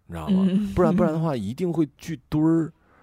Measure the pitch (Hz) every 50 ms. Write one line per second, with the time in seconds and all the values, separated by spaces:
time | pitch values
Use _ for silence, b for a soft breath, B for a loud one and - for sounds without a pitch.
0 | _ - 170 165 156 156 196 185 196 190 180 196 208 196 196 - 185 220 185 185
1 | 214 202 156 165 160 165 143 123 101 95 123 143 180 175 165 160 160 135 _ _
2 | - - 160 127 _ - - 151 156 160 165 165 160 160 - b b b b b